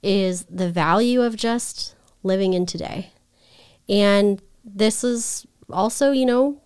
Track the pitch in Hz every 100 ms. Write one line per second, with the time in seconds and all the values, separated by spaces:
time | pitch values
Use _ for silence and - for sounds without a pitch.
0 | 196 196 190 180 - 180 185 175 156 185
1 | 240 247 240 220 233 233 - - - _
2 | _ _ 190 190 190 185 175 - - -
3 | 185 _ _ _ _ _ - _ - 202
4 | 202 202 202 196 _ _ 233 196 214 214
5 | 247 240 226 - - _ _ 180 214 -
6 | 277 269 254 247 269 285